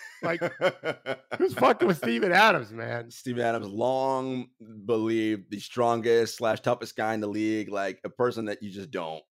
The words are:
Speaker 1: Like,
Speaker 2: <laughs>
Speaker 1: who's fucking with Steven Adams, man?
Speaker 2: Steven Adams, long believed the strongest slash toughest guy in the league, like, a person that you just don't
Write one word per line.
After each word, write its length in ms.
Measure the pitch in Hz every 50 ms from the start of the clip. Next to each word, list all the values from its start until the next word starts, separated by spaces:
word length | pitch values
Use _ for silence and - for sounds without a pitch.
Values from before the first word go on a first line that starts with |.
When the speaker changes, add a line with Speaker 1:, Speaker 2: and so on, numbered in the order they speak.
| - - - - -
Speaker 1:
Like, 180 | 170 170 170
Speaker 2:
<laughs> 1000 | 175 170 - - 175 185 175 - - 160 147 - _ 127 131 - - _ - 226
Speaker 1:
who's 160 | 370 381 -
fucking 340 | - 240 285 - - 339 269
with 80 | 180
Steven 340 | 147 - 233 233 233 220 190
Adams, 400 | 170 185 214 220 190 151 120 101 110
man? 380 | 113 113 117 120 120 117 117
Speaker 2:
Steven 320 | 120 - - 131 123 120 120
Adams, 240 | 117 117 113 110
long 800 | 101 98 107 117 127 131 131 131 135 135 131 131 131 131 127 120 123 _ _ 113 107 113 107 98
believed 640 | 104 120 110 110 113 113 113 110 110 110 101 95 _
the 80 | 104 101
strongest 800 | - - - 123 120 117 117 117 107 120 117 117 113 107 -
slash 240 | - 120 113 110 107
toughest 340 | - 123 120 120 117 107 -
guy 200 | - 110 110 113
in 60 | 110
the 60 | 107
league, 420 | 104 101 107 107 110 110 110 107 -
like, 300 | 101 101 98 98 95 - -
a 40 | 101
person 340 | - - 123 123 107 113 113
that 180 | 107 104 - 107
you 80 | 104
just 200 | 92 101 98 80 -
don't 300 | 92 85 80 80 80 - _ _